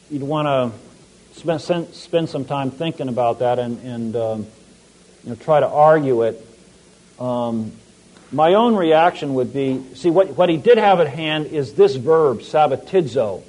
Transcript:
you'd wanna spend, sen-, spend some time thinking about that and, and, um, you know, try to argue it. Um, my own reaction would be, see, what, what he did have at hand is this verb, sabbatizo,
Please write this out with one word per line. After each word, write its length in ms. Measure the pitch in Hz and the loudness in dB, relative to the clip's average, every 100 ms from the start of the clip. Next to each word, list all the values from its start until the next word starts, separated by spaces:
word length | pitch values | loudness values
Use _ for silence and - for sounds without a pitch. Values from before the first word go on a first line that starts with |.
| - | -12
you'd 120 | 147 | -8
wanna 480 | 139 151 147 135 123 107 - - _ _ _ | -4 -4 0 0 -2 -6 -18 -20 _ _ _
spend, 280 | - 151 156 | -10 -6 -4
sen-, 300 | - 175 160 | -2 -4 -6
spend 360 | - - 170 160 | -14 -4 -4 -2
some 160 | 147 127 | -6 -6
time 260 | 143 135 | -6 -6
thinking 380 | 127 165 160 131 | -6 -8 -6 -6
about 300 | 120 120 117 | -2 -2 0
that 200 | 123 123 | -2 -2
and, 200 | 120 113 | -4 -8
and, 360 | 127 117 113 117 | -10 -10 -6 -4
um, 320 | 113 110 104 - _ _ _ _ _ _ | -4 -6 -10 -16 _ _ _ _ _ _
you 80 | 117 | -14
know, 40 | 117 | -8
try 240 | - 151 | 0 2
to 80 | 120 | 2
argue 540 | 147 156 160 139 117 | 4 6 6 2 0
it. 220 | 113 - - - _ _ _ _ _ - | 0 -4 -12 -20 _ _ _ _ _ -10
Um, 520 | 123 120 117 113 110 - - _ _ - - | -6 -4 -4 -6 -8 -12 -20 _ _ -20 -8
my 220 | 135 160 | 0 4
own 220 | 202 233 208 | 4 4 2
reaction 580 | 165 156 175 175 147 | 4 4 4 0 -4
would 180 | 131 117 | -2 -2
be, 320 | 139 135 127 - - | -2 -4 -4 -8 -4
see, 160 | 175 | 0
what, 260 | 165 190 127 | 2 2 2
what 120 | 180 | 0
he 80 | 165 | 2
did 200 | 208 226 | 4 4
have 220 | 208 180 | 6 4
at 80 | 151 | 2
hand 400 | 151 156 156 151 | -2 -4 -4 -4
is 260 | 156 127 | -6 -2
this 220 | - 196 131 | 2 2 2
verb, 460 | 123 160 147 110 | 0 2 2 0
sabbatizo, 1000 | - 151 151 131 - 190 139 127 107 90 | -2 0 2 0 -2 -2 0 -2 -4 -6